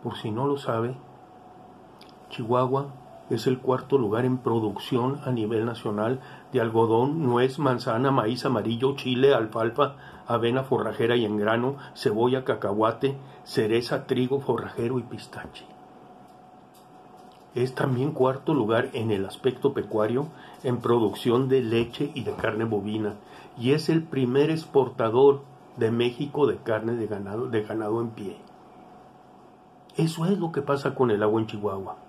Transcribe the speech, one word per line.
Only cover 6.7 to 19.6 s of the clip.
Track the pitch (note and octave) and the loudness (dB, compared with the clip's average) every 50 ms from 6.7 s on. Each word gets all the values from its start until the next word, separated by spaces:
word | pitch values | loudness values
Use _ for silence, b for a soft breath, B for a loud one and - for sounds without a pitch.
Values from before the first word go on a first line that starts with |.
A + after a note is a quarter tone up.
| A2 A2+ A#2 A2 A2+ A#2 B2 C#3 D3+ E3 D#3 | 4 4 4 6 4 4 4 2 0 0 0
nuez, | B2 A#2+ A#2+ B2+ C3 C3+ - | 2 4 4 4 2 2 0
manzana, | D3+ C3+ B2+ A#2 - C3+ A2+ A#2 C3 C#3 | 0 2 2 0 0 -2 0 2 2 2
maíz | C3+ C3 A2 A2 B2 B2+ - | 2 2 2 0 -2 -2 -2
amarillo, | C#3+ B2+ A2 G2+ A2 A#2 A#2 B2+ C3 C#3 | 0 0 0 0 0 -2 0 0 0 -2
chile, | C#3 - C3 B2+ A#2+ C3 C#3 C#3 | -2 -2 -2 0 4 4 4 4
alfalfa, | A#2+ A2 G#2+ - A#2 A2+ A#2 A2+ - C#3+ C3+ - B B B B B B - | 4 0 -2 -2 -2 -2 -2 2 0 0 0 0 B B B B B B -2
avena | A#2+ A#2 A#2 A#2 A#2 C3+ C3 | -2 0 2 2 0 0 0
forrajera | - B2+ A2 G#2 A2 G#2 - B2 A2+ B2 | 0 0 0 0 -2 -2 0 0 2 2
y | B2 A#2 | 2 2
en | G#2 G#2 | 2 0
grano, | G#2 G#2 G#2+ A2 A#2 A#2+ C3 C#3 C#3 B B B | 0 2 2 2 2 0 -2 -4 -6 B B B
cebolla, | - - B2 G#2 G#2+ A#2 B2 B2+ C3 B2+ | -2 -2 0 2 2 2 2 2 0 0
cacahuate, | - A#2+ - - G#2 G2+ G#2 A2 A2 A2+ - - C3+ C3+ C3+ B B B B B | -2 -4 -2 -2 -2 0 2 2 2 2 0 -2 -2 -2 -4 B B B B B
cereza, | - - - A2 G#2 A2 A#2 A#2+ - D3+ C3+ - | -4 0 0 2 2 2 0 0 0 -4 -4 -2
trigo, | - C3+ B2 B2+ B2 C3+ C#3 | -2 0 0 0 0 0 -2
forrajero | C3+ - B2 A2 G2+ G2 - - A#2 A#2+ C3 B2+ | 0 0 -2 -2 -2 -8 -6 -6 -4 -2 -2 -4
y | A2+ | -4
pistache. | - - - - - - A2+ - - - - - - - - - - - - - - - - - - - - - - - - - - - - - - - - - - - - - - - - - - - | -6 -12 -14 -14 -14 -16 -16 -16 -16 -16 -18 -20 -20 -20 -20 -20 -20 -20 -20 -20 -20 -20 -20 -20 -20 -20 -20 -20 -20 -20 -20 -20 -20 -20 -20 -20 -20 -20 -20 -20 -20 -20 -20 -20 -20 -20 -20 -20 -8 -2
Es | A#2+ B2 C3 C3 | -2 -2 -2 0
también | - C3+ C3+ B2+ A#2+ C3 D3 D#3 | 0 0 0 2 0 0 -2 2
cuarto | - F#3+ G#3+ - - - - D#3+ | 2 2 2 2 0 -2 0 0
lugar | C#3 A2 G#2 A2+ A2+ B2+ B2+ - | 2 2 2 2 2 0 0 -4
en | B2+ A2+ A2+ | -4 -2 -2
el | G#2 G2 G2 | -2 -2 -2
aspecto | G2 - - - C3 B2 - | -6 -8 -2 -2 -2 -2 2